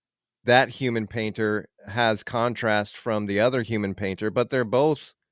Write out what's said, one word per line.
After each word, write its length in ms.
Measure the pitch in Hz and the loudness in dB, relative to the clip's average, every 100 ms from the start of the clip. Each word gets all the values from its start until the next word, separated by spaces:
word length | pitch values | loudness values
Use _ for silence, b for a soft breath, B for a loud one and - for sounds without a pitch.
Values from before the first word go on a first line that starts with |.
| _ _ _ _ | _ _ _ _
that 240 | 117 123 123 | 4 4 4
human 380 | 120 131 117 107 | -2 -4 -2 -4
painter 600 | 120 107 104 107 104 78 _ - | -4 -6 -2 -2 -2 -6 _ -8
has 360 | 104 117 107 | 0 2 2
contrast 760 | - 120 120 113 117 107 101 - | -2 -2 0 0 0 0 0 -6
from 300 | - 107 104 | -4 -2 0
the 140 | 101 | 2
other 220 | 117 131 | 2 2
human 320 | 113 113 101 | -2 -2 -2
painter, 360 | 92 101 92 107 | -4 -6 -4 -2
but 200 | 123 123 | -2 0
they're 140 | 131 | -2
both 500 | 113 123 151 147 - _ _ | 0 2 2 0 -6 _ _